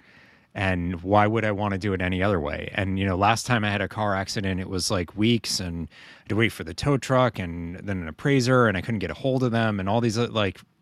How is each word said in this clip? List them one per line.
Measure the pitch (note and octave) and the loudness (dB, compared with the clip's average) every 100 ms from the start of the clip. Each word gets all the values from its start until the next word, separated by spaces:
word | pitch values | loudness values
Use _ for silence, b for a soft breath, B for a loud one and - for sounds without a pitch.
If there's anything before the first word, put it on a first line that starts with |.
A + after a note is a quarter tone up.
| b b b b b | b b b b b
And | G2 F#2+ F2+ F2 F2 | -4 0 0 -2 -4
why | F2+ G#2 G#2 | 2 4 4
would | A2+ | 2
I | G#2+ | 0
wanna | G2 G#2 F#2+ | -2 -2 -2
do | G#2 | -2
it | F#2 | 0
any | F#2 F#2 | 0 2
other | G2 F#2 | 2 2
way?" | D2 D#2+ E2+ | 0 -4 -6
And, | - F#2+ F#2+ | -4 -2 0
you | G2 | 0
know, | F#2 | 2
last | G2+ A2+ - | 4 2 0
time | A#2+ | 0
I | G#2 | 0
had | G2+ | -2
a | F#2+ | -4
car | - G#2 | -2 -2
accident, | G2 G2 A#2 G2 F#2 | 0 -2 -4 -2 -2
it | F#2 | -4
was, | F#2 - | -4 -2
like, | G2 F2 - | -2 -2 0
weeks | A2 A#2 - - | 2 2 0 -4
and | F2+ E2+ D#2+ | -4 -6 -8
I | - - - | -12 -20 -20
had | - | -4
to | G#2 | 0
wait | A2+ | 0
for | - | 0
the | E2+ | -10
tow | - D3 C#3 | -4 0 0
truck | - C3 B2 - | 2 2 2 0
and | F2 E2+ E2+ F2+ | -8 -6 -8 -10
then | F#2+ F#2 | -6 -6
an | D#2+ | -6
appraiser, | - D3 C#3 A#2+ B2+ A#2 | -4 2 2 4 4 4
and | F#2+ | 2
I | |
couldn't | - A2 | -2 -4
get | F2 | -4
a | |
hold | D2 C3+ B2+ | -4 -2 0
of | B2+ | 2
them | A#2 A2+ G2+ | 2 0 0
and | F#2+ | 0
all | A2+ | 2
these, | A#2 G#2+ | 2 0
uh, | A2+ | -2
like, | A2 G2 - - _ | 0 -2 -2 -16 _